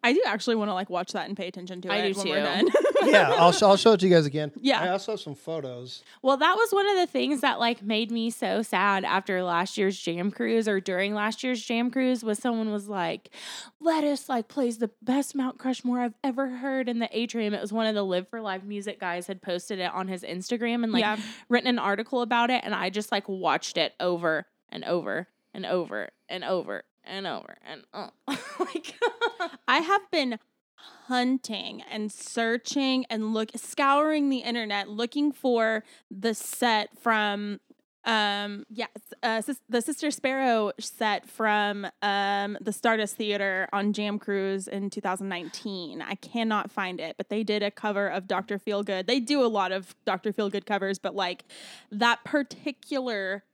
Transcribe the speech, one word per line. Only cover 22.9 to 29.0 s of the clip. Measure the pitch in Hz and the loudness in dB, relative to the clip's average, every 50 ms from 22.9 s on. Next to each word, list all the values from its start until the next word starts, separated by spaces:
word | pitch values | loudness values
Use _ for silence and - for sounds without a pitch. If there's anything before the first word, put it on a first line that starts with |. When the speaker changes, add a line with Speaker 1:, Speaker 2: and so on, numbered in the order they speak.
| 190 208 208 - | -2 -4 -4 -2
Speaker 2:
like, | - 202 - - | -2 -4 -2 -4
watched | 196 185 185 165 135 165 - - - | -6 0 2 2 2 2 0 -4 -2
it | 175 160 - - _ | 0 0 0 -2 _
over | - 180 175 170 170 165 160 151 - _ _ _ _ _ | -2 0 0 0 0 0 0 0 -4 _ _ _ _ _
and | - - - | -14 -12 -4
over | - 175 175 - 101 98 156 180 _ _ _ _ _ _ | -2 -2 -2 -2 -2 -4 -4 -6 _ _ _ _ _ _
and | - 185 | -10 -6
over | - 151 180 170 - - 107 92 - _ _ _ | -2 -2 -2 -2 -4 -6 -8 -8 -8 _ _ _
and | _ - 185 165 | _ -10 -8 -4
over | 131 185 180 - - 101 87 - _ _ _ _ | -2 -2 -2 -2 -4 -8 -10 -10 _ _ _ _
and | - - 196 196 | -12 -10 -8 -8
over | 175 135 92 - - - _ _ | -8 -8 -8 -10 -14 -20 _ _
and | - 156 135 - _ - | -18 -18 -18 -18 _ -14
over. | 202 196 - _ _ _ | -14 -14 -14 _ _ _
<laughs> | - 277 - 494 571 587 539 | -8 -8 -8 -8 -12 -6 -6
Like | 370 359 - 339 - - - - | -6 -6 -6 -10 -10 -12 -6 -2